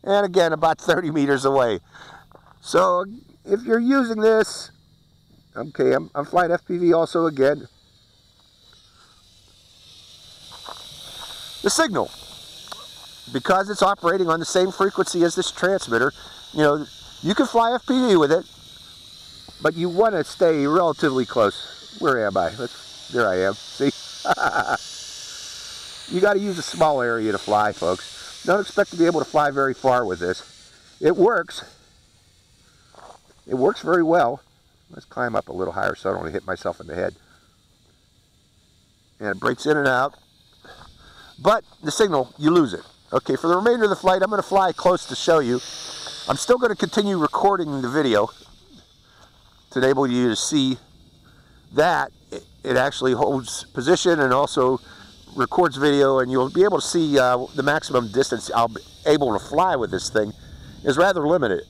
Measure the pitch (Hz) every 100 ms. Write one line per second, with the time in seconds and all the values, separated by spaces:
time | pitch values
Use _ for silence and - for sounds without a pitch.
0 | - 202 202 180 170 156 160 156 - 165
1 | 170 156 139 139 135 139 123 95 _ -
2 | - - _ - _ _ - - 185 180
3 | 190 233 - _ - 202 233 226 240 277
4 | 240 214 214 220 214 - - _ _ _
5 | _ _ _ _ _ - 139 - 131 131
6 | 160 143 143 170 170 175 _ 175 175 165
7 | 160 170 165 139 135 147 - _ _ _
8 | _ _ _ _ _ _ _ _ _ _
9 | _ _ _ _ _ _ _ - - -
10 | - - - - - - - - - -
11 | - - - - - - - - 320 170
12 | 101 - - - - - - - - -
13 | - - - 127 - 190 196 202 190 202
14 | 170 190 175 160 165 185 185 180 196 196
15 | 185 175 170 165 - - 180 190 - 117
16 | 135 - - - - 156 151 151 147 -
17 | - - 147 208 262 233 233 240 - 254
18 | 254 185 143 160 - - - - - -
19 | - - - - - - 151 165 175 170
20 | 226 190 147 - 175 156 143 165 170 143
21 | 160 131 120 - 104 - - - - 214
22 | 165 127 107 95 85 107 127 - - -
23 | - 127 110 92 95 104 - - 139 -
24 | - - - - 147 - - 123 - -
25 | - - - - - - - - - -
26 | - 175 196 202 202 175 - 175 160 143
27 | 120 113 110 101 - 104 104 101 87 92
28 | - - - - - 196 196 - 196 175
29 | 165 165 135 151 147 139 135 127 131 123
30 | 113 90 87 92 - - - - _ _
31 | 151 180 202 220 170 - - - _ _
32 | _ _ _ _ _ _ _ _ _ -
33 | - - _ _ - 127 143 226 160 175
34 | 160 170 120 135 _ _ _ _ _ -
35 | - - 123 107 - 90 92 87 95 -
36 | 95 95 82 90 95 90 95 85 82 82
37 | 90 - _ _ _ _ _ _ _ _
38 | _ _ _ _ _ _ _ _ _ _
39 | _ _ 107 95 120 127 147 151 139 127
40 | 139 - _ _ _ _ - - - -
41 | - - - - 156 220 - _ 156 -
42 | 214 151 127 - 147 175 139 87 - _
43 | _ 131 - 190 165 180 214 240 214 185
44 | 190 185 202 208 - 190 185 160 180 180
45 | - 123 - 160 127 123 - - - -
46 | - - - 139 - 247 240 202 190 -
47 | 202 185 151 - 196 196 170 139 123 143
48 | 139 107 107 - - - _ - _ _
49 | _ _ - _ _ _ _ 131 131 135
50 | 139 123 123 110 - 151 135 127 _ _
51 | - _ _ _ _ - _ 127 165 156
52 | 139 - _ - - - - 127 135 -
53 | 131 120 139 135 120 - - - 127 175
54 | 185 165 135 127 143 - 127 131 - -
55 | - - - - 127 - 175 135 147 143
56 | 135 135 127 131 131 127 202 180 - 180
57 | 156 143 127 123 127 147 135 151 - 127
58 | 117 110 135 120 - 117 117 110 - -
59 | - 151 135 101 - 147 185 147 107 92
60 | - 110 107 - - - - - - 135
61 | 180 180 151 175 123 90